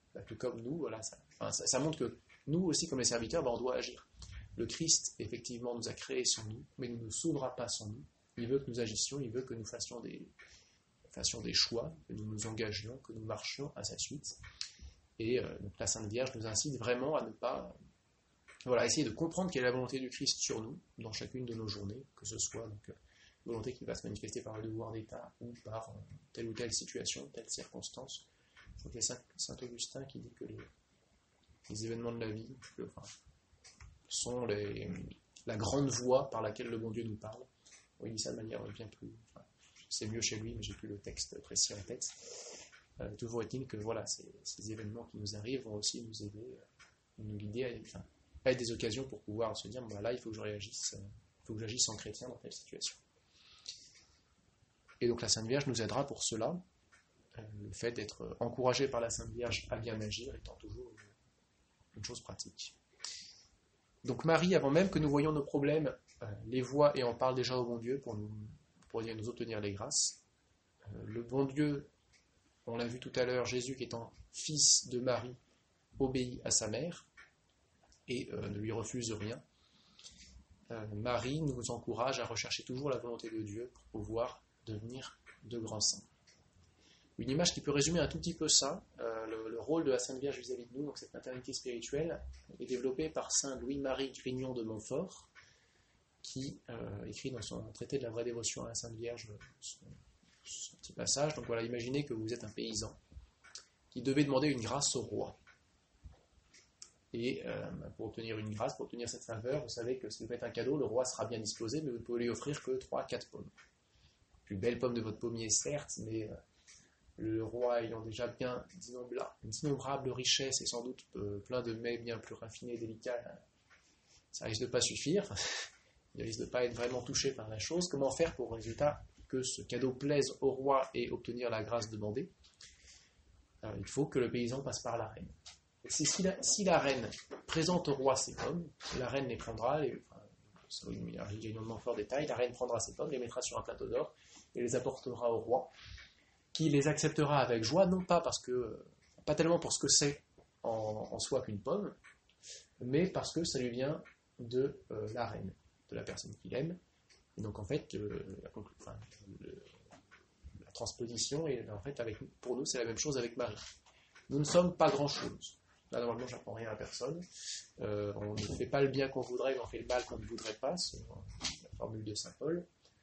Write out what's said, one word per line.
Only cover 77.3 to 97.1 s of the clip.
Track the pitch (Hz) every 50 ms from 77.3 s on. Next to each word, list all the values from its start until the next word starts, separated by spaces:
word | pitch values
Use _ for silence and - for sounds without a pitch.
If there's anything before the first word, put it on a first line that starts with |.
| _ _ _ _ _ _ _ _ _ _ _ _ - _ _ -
et, | 123 120 - - -
euh, | 107 - 104
ne | 104 104
lui | 107 110 110
refuse | 113 107 - - 127 117 110 110
rien. | 98 101 107 117 147 - _ _ _ _ _ _ - _ - - - - - - - - - - - - _ - - - -
Euh, | 117 113 107 107 104
Marie | 104 110 123 123 117 110 127 143 156
nous | 160 143 127 123 117 120
encourage | 120 120 - - 113 110 120 131 135 120
à | 117
rechercher | 107 113 110 - 120 - - -
toujours | - 127 131 143 147
la | 131 117
volonté | - 120 117 113 113 113
de | 110 110 110
Dieu | 104 101 110 120 127 -
pour | - - - - 113 101
pouvoir | 104 110 113 120 123 - - _ _ _ _ _
devenir | - 110 107 110 117 123 131 127 - - - _ - - - -
de | 107 120 117
grands | 113 107 110 110
saints. | - - - - - - _ _ _ - - - _ _ _ - - _ _ _ - - - - _ _ _
Une | - 117 123
image | 135 156 175 170 -
qui | 147
peut | - 147 143
résumer | 143 139 151 170 175
un | 147
tout | - - 175
petit | - 170 170
peu | - 160 151
ça, | - - 135 135 160 202 - - _ -
euh, | 123 117 113 113 113
le, | 110 113 110 110 110
le | 117 117
rôle | 107 - 156 165 156
de | 139
la | 127 120
Sainte | - - 135 127
Vierge | 135 143 131 127
vis-à-vis | 123 123 127 120 120
de | - 120 135
nous, | 147
donc | 147 - -
cette | - - -
maternité | - - - 127 127 127 - 131
spirituelle, | - - 127 120 117 117 - - 143 160 165 147 - - - - - - - - -
est | 120
développée | - 127 120 123 131 135 135 156 156
par | - 135 120 - -
saint | - - 139 131
Louis-Marie | 120 120 123 143 139 139 131 131 127 139 135 -
Grignon | - - 131 127 127 131 131 123
de | 120 110
Montfort, | 110 110 107 - - 127 143 185 185 - - - - _ - - - - _ _ _ _ _ _ _ _ _ _ _ _ _ -
qui, | - - 131 135 143 - - - -
euh, | 120 117 117 113 104 104 117
écrit | 117